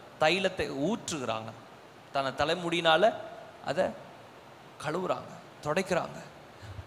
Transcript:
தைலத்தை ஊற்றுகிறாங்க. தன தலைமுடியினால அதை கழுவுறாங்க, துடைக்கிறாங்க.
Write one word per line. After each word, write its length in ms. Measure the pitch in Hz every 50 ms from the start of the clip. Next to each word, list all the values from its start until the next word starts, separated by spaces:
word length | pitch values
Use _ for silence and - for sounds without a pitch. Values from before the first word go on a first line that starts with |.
| - - - -
தைலத்தை 460 | 156 160 175 196 190 185 - - 147 131 143 135 147
ஊற்றுகிறாங்க. 640 | 190 233 196 - - 170 139 123 110 110 110 110 110 - - - - - - - - - - - -
தன 180 | - 139 135 131
தலைமுடியினால 840 | 127 147 147 156 170 180 170 170 170 170 165 165 160 170 208 233 - - - - - - - - - - -
அதை 180 | - 143 175 196 - 214 - - - - - - - - - - - - - - - - - -
கழுவுறாங்க, 460 | 151 160 185 185 160 127 135 - - - - - - - - -
துடைக்கிறாங்க. 540 | 147 156 190 190 - 180 156 135 131 - - - - - - - - - - - - - - -